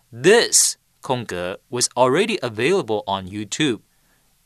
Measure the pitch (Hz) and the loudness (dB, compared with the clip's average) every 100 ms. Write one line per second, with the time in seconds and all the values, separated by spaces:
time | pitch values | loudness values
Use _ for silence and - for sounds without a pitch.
0 | _ 117 156 226 127 - - - _ _ | _ 0 4 4 4 2 0 -2 _ _
1 | - 123 104 90 87 101 _ 123 - 120 | -6 -4 -4 -8 -8 -10 _ -6 -2 2
2 | 127 151 220 202 123 107 139 190 113 107 | 2 4 0 -2 -4 -2 0 0 0 -4
3 | - 98 92 104 107 - 147 104 _ _ | -2 -6 -6 -10 -6 -2 -2 -2 _ _
4 | _ _ _ _ | _ _ _ _